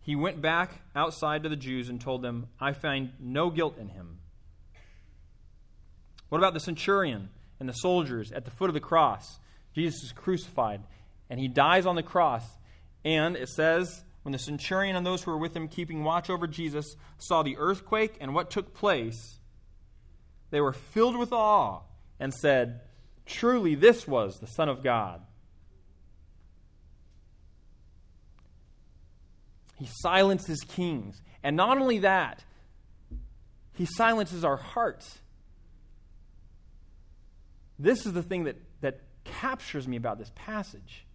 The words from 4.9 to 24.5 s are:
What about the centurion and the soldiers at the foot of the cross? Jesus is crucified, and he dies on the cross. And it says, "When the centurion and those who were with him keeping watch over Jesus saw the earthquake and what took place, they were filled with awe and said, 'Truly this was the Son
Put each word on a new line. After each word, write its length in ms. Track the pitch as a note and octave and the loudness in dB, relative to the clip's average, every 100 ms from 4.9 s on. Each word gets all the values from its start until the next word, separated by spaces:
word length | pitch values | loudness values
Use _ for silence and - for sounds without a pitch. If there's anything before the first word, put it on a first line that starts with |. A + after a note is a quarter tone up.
| - - - - - - - - - - - - - - | -20 -20 -20 -20 -20 -20 -20 -20 -20 -20 -20 -20 -20 -4
What 80 | D#3 | 4
about 160 | F#3 | 4
the 60 | E3 | 4
centurion 720 | - D#3+ - G3 F3 G#2+ G2 - - - | -6 -4 2 2 2 -2 -10 -16 -20 -12
and 80 | C3 | -10
the 60 | |
soldiers 580 | A#2 F#3 F3+ D3 A#2 G#2+ | -2 2 2 2 -4 -6
at 120 | - | -10
the 60 | A#2 | -10
foot 180 | - F#3 | -4 -2
of 60 | |
the 60 | D3+ | -2
cross? 580 | - E3 C#3+ G2 - - - - - | 2 4 6 2 -10 -20 -20 -20 -12
Jesus 300 | - E3 - | -4 -4 -4
is 100 | B2 | -12
crucified, 720 | - - F#3 - - A#2 G2+ - - - - - | -8 -2 -2 -4 -2 -2 -2 -12 -20 -20 -20 -12
and 80 | B2 | -6
he 80 | C3 | -2
dies 400 | B2 C#3+ F3+ F#3 | 4 6 6 4
on 80 | |
the 80 | F3 | 0
cross. 560 | D#3 F#3 D#3+ A#2 A2+ - - - - - | 0 2 4 2 -6 -18 -20 -20 -20 -8
And 320 | D3+ D#3+ D#3 F3+ | 0 2 0 -2
it 120 | B2+ | -8
says, 520 | - D#3+ E3 F3+ - - - | 0 2 2 0 -8 -20 -16
"When 100 | D3 | -8
the 60 | C3+ | -8
centurion 580 | - D3 - F#3+ G3 F#3 | -6 -6 -2 0 0 0
and 100 | F3+ | 0
those 160 | F#3 | -2
who 80 | F#3 | -2
were 80 | D#3+ | -4
with 160 | E3 | -4
him 140 | E3 D#3+ | -6 -8
keeping 340 | - E3 D#3+ | -8 -8 -4
watch 260 | D3+ E3+ E3+ | 0 0 0
over 200 | F#3 E3+ | -4 -4
Jesus 480 | D3+ E3 D3 D3 - - - | -4 -4 -4 -8 -14 -20 -18
saw 260 | - E3+ | 0 2
the 120 | D3+ C3+ | 2 0
earthquake 600 | D#3+ F#3+ - G#3+ A3 - | 0 -2 -2 0 0 -2
and 140 | C3+ | -2
what 160 | D3 F3 | -2 -2
took 240 | G#3 F#3+ | -6 -6
place, 640 | - G#3 D#3 A2+ A2+ - - - - - - - - - - - - - | -2 2 2 0 -8 -14 -20 -20 -20 -20 -20 -20 -20 -20 -20 -20 -20 -6
they 100 | D3 | 0
were 100 | C#3+ | 0
filled 440 | C3+ - A3 A#3 A#3+ | -2 -6 4 4 4
with 160 | A#3+ | 0
awe 500 | A#3+ G#3+ G#3 A#2+ F2+ - - - - | 2 6 6 4 -2 -12 -20 -20 -8
and 140 | C3+ | -8
said, 480 | C3+ D3+ C3 A#2+ A#2+ - - - - - | 0 4 4 2 -4 -16 -20 -20 -20 -14
'Truly 480 | - A#3 B3 F3+ | 0 2 4 2
this 340 | C#3+ G3+ A#3 - | 8 8 8 2
was 300 | C3 G2+ F#2+ | 0 0 -4
the 60 | |
Son 220 | A2+ | -12